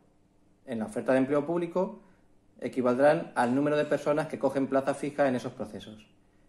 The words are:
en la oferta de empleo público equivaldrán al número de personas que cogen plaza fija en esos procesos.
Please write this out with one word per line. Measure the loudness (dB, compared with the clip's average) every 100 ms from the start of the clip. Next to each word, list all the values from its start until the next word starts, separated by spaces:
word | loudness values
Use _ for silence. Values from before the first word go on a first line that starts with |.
| _ _ _ _ _ _ -10
en | -8
la |
oferta | -6 -4 2
de | 2
empleo | 4 0 0
público | -2 -2 -2 -2 -6 -20 _ _ _ _ -10
equivaldrán | -8 0 2 4 6 4 0
al | -2 0 2
número | 2 0
de |
personas | 0 0 0 0 -2
que | -2
cogen | -2 0 0
plaza | 0 0
fija | -2 -4 0 0
en |
esos | 0 -4
procesos. | -10 -10 -12 -14 -18 -20 _ _ _